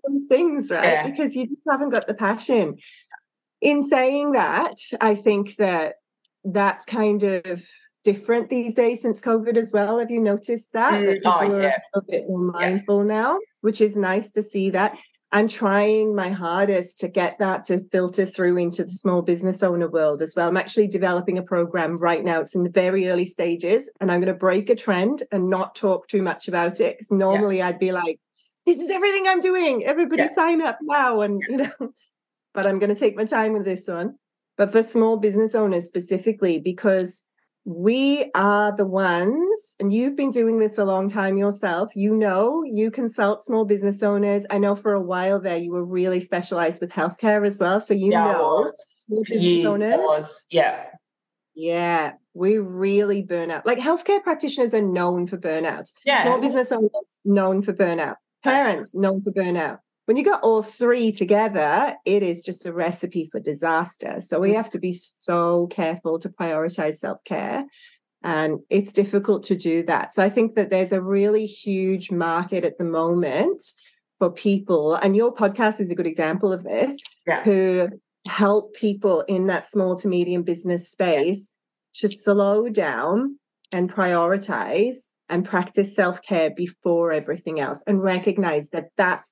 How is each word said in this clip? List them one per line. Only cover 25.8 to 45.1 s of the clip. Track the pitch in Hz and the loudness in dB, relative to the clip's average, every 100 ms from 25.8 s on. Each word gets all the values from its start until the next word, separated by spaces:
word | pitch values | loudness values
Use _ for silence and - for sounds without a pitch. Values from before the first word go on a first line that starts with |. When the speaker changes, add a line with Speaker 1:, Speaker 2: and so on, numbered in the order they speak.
| 208 185 - | -2 -2 -2
Speaker 1:
too | 202 | -2
much | 190 160 - | -2 -4 -4
about | 175 170 185 | -2 -2 0
it, | - - | -2 -2
'cause | 220 | -2
Speaker 2:
Yeah. | 196 | 0
Speaker 1:
normally | 190 202 208 190 | 2 2 2 0
I'd | 180 180 | -2 -2
be | 185 | -2
like, | 180 170 - _ _ _ _ | -2 -4 -6 _ _ _ _
"This | - 302 | 0 0
is | 330 | 0
everything | 381 403 392 381 | 0 0 2 2
I'm | 370 | 2
doing. | 370 370 330 247 | 2 2 2 0
Everybody | - 302 311 311 | 0 0 0 2
Speaker 2:
Yeah. | 311 | 0
Speaker 1:
sign | - 330 330 | 2 2 2
up | 320 - | 0 -4
now." | 302 294 254 226 | -2 0 2 2
And, | 208 202 - | 0 -2 -4
you | 254 | -2
know, | 285 - | -4 -6
<laughs> | 233 - _ _ _ _ _ | -12 -12 _ _ _ _ _
but | - 196 | -2 0
I'm | 196 | 2
gonna | 202 | 0
take | 208 233 | 2 0
my | 202 220 | 0 -2
time | 226 220 | 0 0
with | 214 196 | 0 -2
this | 185 190 | -4 -6
one. | 170 196 - _ _ _ - | -6 -6 -10 _ _ _ -2
But | 202 | 2
for | 220 | 2
small | 226 240 220 226 | 2 2 2 2
business | 214 202 220 | 2 2 0
owners | 226 214 175 170 | 2 0 0 -2
specifically, | 180 175 190 208 214 190 160 | -8 -4 -2 -2 0 0 0
because | 185 180 214 190 180 - _ _ _ _ | -2 0 2 2 0 -8 _ _ _ _
we | - 170 190 247 277 285 285 | -12 -2 0 2 2 2 0
are | - 202 208 208 | 0 2 4 2
the | 202 196 | 0 0
ones, | 190 190 175 185 285 359 427 - - | 0 0 2 0 0 0 -2 -6 -4
and | 202 | 0
you've | 214 262 277 | 0 0 -2
been | 277 | -2
doing | 233 226 226 | 0 2 2
this | 214 208 | 0 0
a | 196 | 0
long | 190 196 | 0 0
time | 208 190 196 | -2 0 2
yourself, | 202 202 196 175 220 | 0 0 -2 -2 -4
you | 196 202 220 | -2 0 2
know, | 214 185 226 320 | 2 2 2 0
you | 302 214 220 | -2 -2 -2
consult | 220 233 - 202 208 | -2 -4 0 0 0
small | - 220 214 | -2 0 2
business | 208 202 202 | 0 0 0
owners. | 208 202 202 202 202 | 0 2 2 0 0
I | 202 | 0
know | 202 | 0
for | 202 214 | 0 0
a | 202 | 0
while | 180 | 0